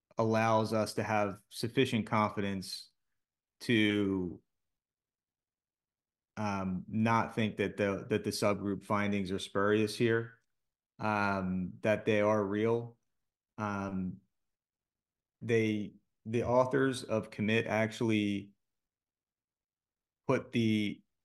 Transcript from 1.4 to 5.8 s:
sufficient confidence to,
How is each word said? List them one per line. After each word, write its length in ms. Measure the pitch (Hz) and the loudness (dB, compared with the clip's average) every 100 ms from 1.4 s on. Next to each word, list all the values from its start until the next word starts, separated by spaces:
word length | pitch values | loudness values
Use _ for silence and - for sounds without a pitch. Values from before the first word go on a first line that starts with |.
| _ | _
sufficient 580 | - 113 139 123 113 104 | -8 -4 0 2 2 0
confidence 800 | 113 107 107 101 98 90 - - _ _ _ _ _ _ - | 2 2 0 -4 -4 -8 -12 -16 _ _ _ _ _ _ -10
to, 760 | - 113 107 104 98 95 90 - _ _ _ _ _ _ _ _ _ _ _ _ _ _ | 0 4 4 4 2 0 -2 -8 _ _ _ _ _ _ _ _ _ _ _ _ _ _